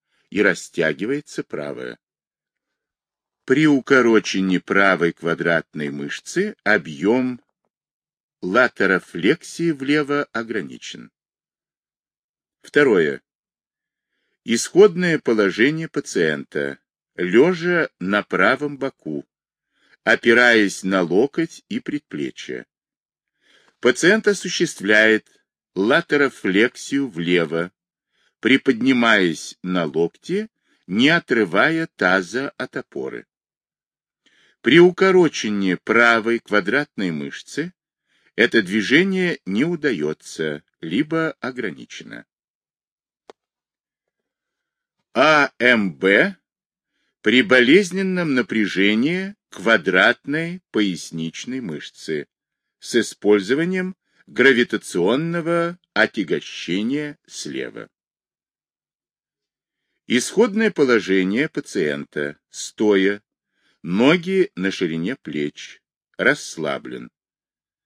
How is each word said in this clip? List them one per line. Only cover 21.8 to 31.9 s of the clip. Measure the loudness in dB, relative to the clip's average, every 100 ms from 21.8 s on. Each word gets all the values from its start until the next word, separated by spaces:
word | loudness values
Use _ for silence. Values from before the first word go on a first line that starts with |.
предплечье. | -8 -10 _ -10 -10 -10 -12 -14 -14 _ _ _ _ _ _ _ _ _ _ _
Пациент | 0 2 2 2 2
осуществляет | -2 -4 -4 -4 -4 0 4 4 2 -2 _ _ _ _
латерофлексию | -4 0 0 0 0 0 -2 -2 2 0 -2 -6 -4 -4
влево, | -6 0 0 0 -4 -6 _ _ _ _ _ _ _
приподнимаясь | 0 2 2 0 2 2 4 4 2 -2 -10 -14
на | -4 -2 -2
локте, | -2 -4 _ -8 -6 -6 _ _ _ -8
не | 0 2
отрывая | 2 0 0 0 2 0 0 -6